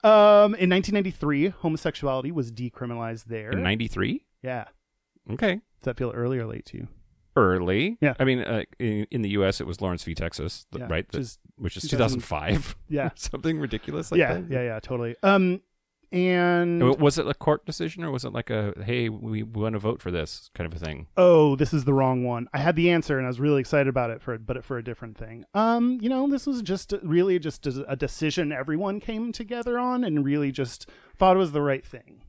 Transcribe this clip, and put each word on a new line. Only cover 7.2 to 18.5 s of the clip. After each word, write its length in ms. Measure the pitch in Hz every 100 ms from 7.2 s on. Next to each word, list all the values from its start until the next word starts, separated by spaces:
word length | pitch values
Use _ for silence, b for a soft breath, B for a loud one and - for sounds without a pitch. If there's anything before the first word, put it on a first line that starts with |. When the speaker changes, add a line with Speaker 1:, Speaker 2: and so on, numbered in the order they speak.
| _
Speaker 2:
Early. 640 | - 98 92 87 101 175 233
Speaker 1:
Yeah. 140 | 147 127
Speaker 2:
I 60 |
mean, 160 | 131 127
uh, 220 | - 110 - -
in, 280 | 117 107 107
in 120 | 123
the 80 | 104
U 140 | 101
S, 160 | 95 -
it 60 | 69
was 140 | 87
Lawrence 240 | 92 87
v. 100 | -
Texas, 520 | 82 85 - 78 - -
th- 80 | -
Speaker 1:
Yeah, 60 | 117
Speaker 2:
right? 180 | 80 -
Speaker 1:
which 60 |
Speaker 2:
That, 80 | -
Speaker 1:
is 180 | 120 - _ _
Speaker 2:
which 200 | - -
is 60 | 151
Speaker 1:
two 80 | 127
thousand. 240 | 117 127
Speaker 2:
two 60 | -
thousand 340 | 76 78 92
five. 140 | - -
<laughs> 60 | -
Speaker 1:
Yeah. 220 | 151 135 -
Speaker 2:
Something 420 | - 135 160 156
ridiculous 520 | 139 113 - 151 165
like 60 | 170
Speaker 1:
Yeah, 160 | 135
Speaker 2:
that. 160 | 165 175
Speaker 1:
yeah, 120 | 131
yeah, 180 | 123 110
totally. 360 | - 123 117 120
Um, 380 | 196 196 180 190 _ _ _ _ _
and 680 | 180 180 180 175 175 175 170
Speaker 2:
W-, 180 | 131 139
was 160 | 143 160
it 80 | 143
a 80 |
court 320 | 139 - 151 -
decision, 380 | - 165 170
or 80 | 165
was 120 | 131
it 80 | 123
like 160 | 113
a, 240 | 113